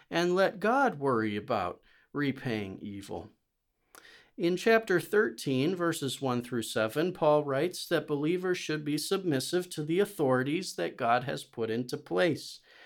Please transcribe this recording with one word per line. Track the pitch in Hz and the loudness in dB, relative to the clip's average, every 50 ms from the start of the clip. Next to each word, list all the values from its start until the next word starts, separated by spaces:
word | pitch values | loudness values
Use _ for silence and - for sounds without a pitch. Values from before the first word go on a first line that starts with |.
| - - | -10 -4
and | - 165 175 175 180 | -2 0 2 2 4
let | 185 196 175 - 185 | 4 4 2 2 0
God | 175 214 247 277 277 233 175 143 | 0 2 4 4 4 2 2 0
worry | 139 139 127 113 110 107 104 | 0 2 2 2 2 0 0
about | 104 101 123 120 104 92 87 - - _ _ _ _ _ _ - | -2 -2 -2 0 0 0 -2 -4 -8 _ _ _ _ _ _ -4
repaying | 143 143 139 123 - - 127 113 107 101 95 95 - | -2 0 0 -2 -2 -4 -4 -2 -2 -4 -6 -8 -10
evil. | - 104 101 101 98 - 101 87 87 - _ _ _ _ _ _ _ _ _ _ _ _ - - - - - - - _ _ | -10 -10 -10 -10 -10 -10 -10 -10 -10 -12 _ _ _ _ _ _ _ _ _ _ _ _ -20 -20 -20 -20 -20 -20 -20 _ _
In | - 180 170 180 | -2 0 0 0
chapter | 175 - 226 226 220 220 220 185 170 | 2 4 4 4 4 4 2 0 0
thirteen, | 160 - - 208 220 - - - - 147 131 127 135 165 190 | 0 2 2 4 4 2 0 -4 -2 0 2 2 2 2 2
verses | 175 175 170 156 - 143 135 127 - | 0 0 0 0 0 -2 -4 -4 -2
one | 139 131 123 123 120 | -2 0 0 -2 -2
through | - 127 120 110 | -2 -4 -4 -4
seven, | - - 120 110 110 - 147 170 185 | -2 0 0 0 0 0 0 -2 -2
Paul | 180 - 165 151 151 151 147 | 0 2 4 4 4 4 4
writes | 143 135 135 156 180 175 - - | 2 0 0 0 -2 -4 -6 -4
that | - 175 151 - | -2 -2 -2 0
believers | - 151 139 147 160 180 180 185 185 180 175 | -2 -2 0 0 0 0 0 0 -2 -2 -2
should | - - 156 151 147 | -2 -4 -4 -4 -2
be | 147 147 151 | -2 -2 -2
submissive | - - 196 190 185 175 143 131 131 - 175 180 175 180 | -2 -2 -2 -2 0 0 0 0 0 0 -2 -2 -2 -4
to | - 160 151 | -6 -6 -4
the | 151 165 185 | 0 0 0
authorities | 202 202 - - 151 131 127 127 131 143 151 185 185 - - | 0 0 0 0 2 4 4 2 2 0 -2 -2 -4 -6 -6
that | - 170 165 - | -4 -4 -4 -4
God | - 127 117 117 127 127 | -2 2 2 2 2 2
has | 139 151 147 - | -2 -6 -6 -8
put | - - - 113 110 | -10 -6 -4 -2 -2
into | 110 117 127 127 147 | -2 -2 -2 -4 -6
place. | - - - 175 180 185 170 147 - - - - - _ _ - - - | -8 -6 -2 0 2 2 2 2 0 -4 -12 -16 -18 _ _ -20 -20 -20